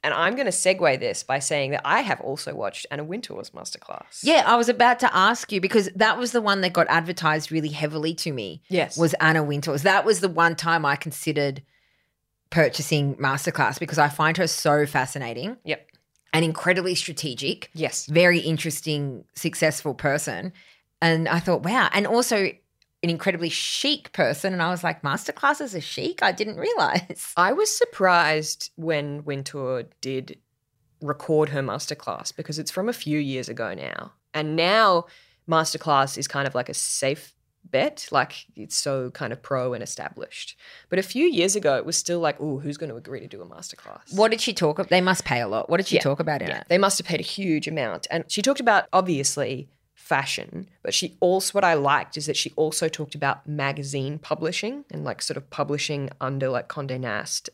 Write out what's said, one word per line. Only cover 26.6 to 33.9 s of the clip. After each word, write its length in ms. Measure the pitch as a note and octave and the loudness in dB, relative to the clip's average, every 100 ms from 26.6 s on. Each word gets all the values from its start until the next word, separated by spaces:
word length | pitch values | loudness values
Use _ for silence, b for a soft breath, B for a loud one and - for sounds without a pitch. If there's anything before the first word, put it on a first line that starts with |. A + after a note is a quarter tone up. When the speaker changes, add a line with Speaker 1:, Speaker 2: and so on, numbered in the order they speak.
| G#4+ A#4 - F3+ F3+ G3+ - - | -2 2 2 2 -2 -14 -6 2
Speaker 1:
I 160 | F#3 | 2
was 220 | D4 G#4 - | 4 0 2
surprised 960 | A#4 - F#3+ F3 D#3 D#3 D3+ - - - | -2 2 4 6 4 2 -2 -8 -10 -8
when 480 | D#3+ D3+ C#3+ C#3+ D3 | -2 -2 -2 -8 -6
Wintour 580 | C#3 C#3 D3 C3 B2+ G#2+ _ | -6 -6 -6 -4 -4 -6 _
did 380 | C3 C3 C3 - _ _ _ _ _ _ | -6 -6 -8 -18 _ _ _ _ _ _
record 480 | D3 C#3 - D#3 D3+ | -6 -6 2 2 2
her 120 | C#3 | 0
masterclass 720 | C3+ A#2 - D3 - F2 - - | -4 -6 -6 -8 -8 -8 -10 -10
because 220 | D#3 D3+ | -10 -8
it's 140 | - | -6
from 160 | - G#3 | -4 -4
a 60 | |
few 260 | A#3+ D3+ D3+ | -4 -2 -2
years 300 | C#3+ C3 A#2+ | -2 -4 -6
ago 240 | A#2 A2 | -6 -6
now. 400 | F2+ C2+ | -6 -8